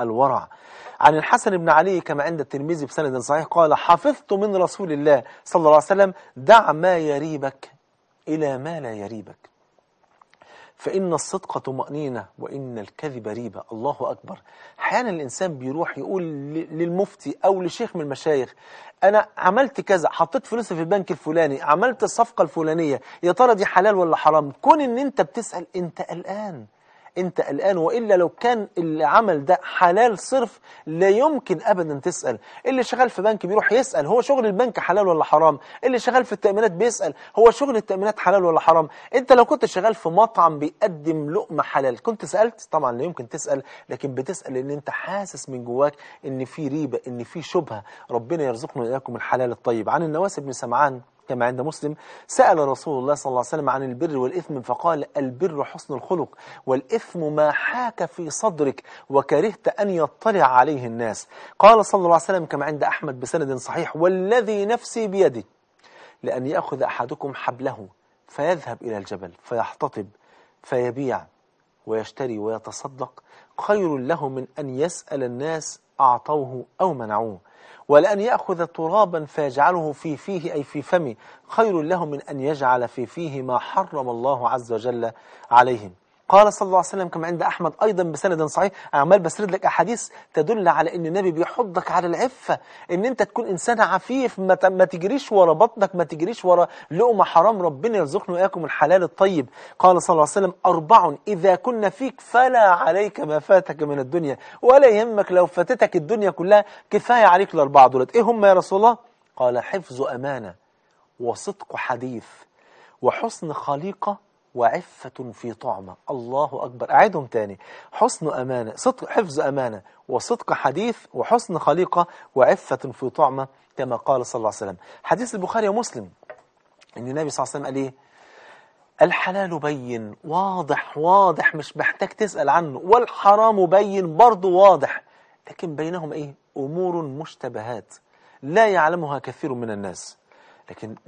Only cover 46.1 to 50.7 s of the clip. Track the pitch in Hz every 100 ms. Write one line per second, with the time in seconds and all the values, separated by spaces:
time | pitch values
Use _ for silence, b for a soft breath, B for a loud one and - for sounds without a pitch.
46.1 | B 143 131 131 - 143 151 147 120 -
47.1 | 123 117 180 135 185 147 107 - B B
48.1 | 123 113 165 139 - - 139 117 135 -
49.1 | 117 - 127 123 117 - 113 107 139 165
50.1 | 151 196 151 139 127 123